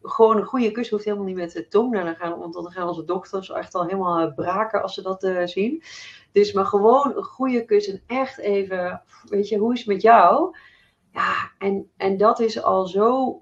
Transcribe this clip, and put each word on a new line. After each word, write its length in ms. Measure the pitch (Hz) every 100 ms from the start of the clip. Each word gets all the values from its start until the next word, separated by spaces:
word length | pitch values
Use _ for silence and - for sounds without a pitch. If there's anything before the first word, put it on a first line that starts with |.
gewoon 340 | - - 220 214
een 80 |
goede 260 | 196 254 226
kus. 200 | 214 233
Hoeft 140 | 208
helemaal 220 | 208 202 196
niet 100 | 185
met 160 | 170
de 160 | 170 160
tong. 220 | 202 247
Nou, 120 | 220
dan 120 | 170 165
gaan, 220 | 170 170
want 140 | 175
dan 160 | 170 175
gaan 180 | 180 175
onze 160 | 160
dokters 460 | 156 185 - 196 185
echt 240 | - -
al 100 | 185
helemaal, 420 | 175 196 180 170 160
eh, 60 |
braken 480 | 143 165 190 220 208
als 120 | 190
ze 80 | -
dat, 200 | 190 190
eh, 240 | 190 180 175
zien. 360 | 180 214 330 - - - - _
Dus, 200 | 202 202
maar 120 | 196 190
gewoon 500 | 202 214 269 277 -
een 60 |
goede 400 | - - 262 247
kus 240 | 226 208 202
en 140 | 196 -
echt 320 | 247 262 -
even, 640 | 208 196 190 185 180 - - _ -
weet 200 | 202 202
je, 100 | 214
hoe 140 | 226
is 60 | 247
het 100 | 214
met 140 | 190
jou? 540 | 214 226 175 240 370 - - _ _ _ _
Ja, 220 | - - - - -
en, 320 | 196 196 - -
en 200 | 196 196
dat 240 | 202 -
is 220 | 226 -
al 240 | - 190 185
zo 520 | 185 220 262 254 -